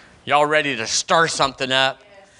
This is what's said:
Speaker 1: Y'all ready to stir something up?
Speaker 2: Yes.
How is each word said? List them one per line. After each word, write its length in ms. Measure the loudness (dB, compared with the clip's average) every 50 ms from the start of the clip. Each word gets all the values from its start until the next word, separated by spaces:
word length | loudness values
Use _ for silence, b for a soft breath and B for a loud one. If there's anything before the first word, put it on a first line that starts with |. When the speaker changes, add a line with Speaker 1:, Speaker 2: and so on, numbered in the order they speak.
| B B B B B
Speaker 1:
Y'all 220 | -2 2 2 2
ready 300 | 2 2 0 0 0 -4 -4
to 100 | -6 -4
stir 400 | -4 -6 -2 0 2 2 2 0
something 420 | 0 -2 -2 -2 -2 -6 -6 -2
up? 280 | 0 2 2 0 -2 -6
Speaker 2:
Yes. 280 | -16 -20 -20 -20 -20 b b b